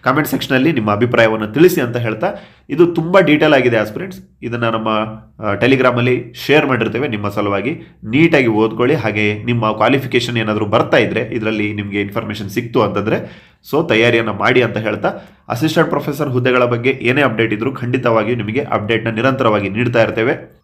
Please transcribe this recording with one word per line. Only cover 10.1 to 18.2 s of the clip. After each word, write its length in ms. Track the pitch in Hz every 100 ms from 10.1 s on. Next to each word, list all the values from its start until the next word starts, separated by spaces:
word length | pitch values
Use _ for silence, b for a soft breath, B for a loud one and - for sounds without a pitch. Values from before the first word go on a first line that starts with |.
| 123 123 120
ಏನಾದರೂ 280 | 107 107 104
ಬರ್ತಾ 320 | 107 160 160
ಇದ್ರೆ, 240 | 104 101
ಇದರಲ್ಲಿ 520 | 120 113 107 107 104
ನಿಮಗೆ 280 | 104 101 101
ಇನ್ಫಾರ್ಮೇಷನ್ 480 | 101 113 104 104 98
ಸಿಕ್ತು 320 | - 120 131
ಅಂತಂದ್ರೆ, 340 | 104 98 104 175 B B B B -
so 180 | 143 165
ತಯಾರಿಯನ್ನ 400 | 113 117 113 110
ಮಾಡಿ 320 | 98 104 127
ಅಂತ 160 | 120 107
ಹೇಳ್ತಾ, 340 | 110 104 - - B B -
ಅಸಿಸ್ಟೆಂಟ್ 420 | 117 156 170 156
ಪ್ರೊಫೆಸರ್ 400 | 147 151 139 139
ಹುದ್ದೆಗಳ 340 | 127 123 123
ಬಗ್ಗೆ 360 | 120 117 123 131
ಏನೇ 200 | 117 135
ಅಪ್ಡೇಟ್ 320 | 135 107 110
ಇದ್ರೂ 220 | 107 120 131
ಖಂಡಿತವಾಗಿಯೂ 640 | 123 131 123 113